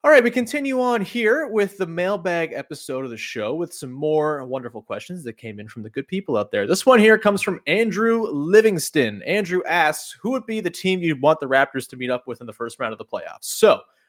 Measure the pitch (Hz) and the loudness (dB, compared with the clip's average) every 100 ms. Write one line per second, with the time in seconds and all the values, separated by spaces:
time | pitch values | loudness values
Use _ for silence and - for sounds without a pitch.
0 | 285 302 240 247 240 294 277 262 247 233 | 8 6 6 0 -2 -4 -2 0 0 0
1 | 190 240 214 277 285 214 202 - 180 165 | -2 0 2 2 0 0 -2 -2 -6 -2
2 | 180 202 180 175 165 120 139 151 - 131 | -2 -2 -2 -2 -2 -6 -10 -14 -8 -8
3 | 131 113 - 117 107 151 170 - 135 127 | -8 -10 -10 -6 -4 -4 -6 -8 -14 -6
4 | 151 156 151 151 127 131 120 110 107 107 | 0 0 0 -2 -6 -8 -8 -14 -10 -12
5 | - 180 127 110 113 101 107 - 107 139 | -10 -12 -12 -12 -14 -14 -14 -14 -10 -10
6 | - 190 196 113 104 104 101 185 - 247 | -6 -8 -2 -2 0 -2 0 2 6 6
7 | 214 220 208 196 - 180 - 185 233 180 | 8 6 4 0 -2 -4 -2 0 0 0
8 | 226 226 220 147 151 202 220 180 - 151 | 0 2 0 -4 4 6 6 2 -2 0
9 | 117 104 - 196 185 180 175 170 156 151 | 0 -2 -2 -2 0 -4 0 2 2 0
10 | - - 214 262 - 220 175 - 190 185 | -10 -10 -4 -4 -4 -6 -6 -4 -2 0
11 | 170 143 143 156 135 135 139 135 - 127 | -2 0 2 2 2 2 2 -2 -10 -10
12 | 123 123 - 117 120 113 117 - 120 110 | -4 -4 -6 -14 -14 -10 -12 -6 -8 -8
13 | - 98 82 - - - 214 - - _ | -10 -10 -10 -14 -12 4 4 4 0 _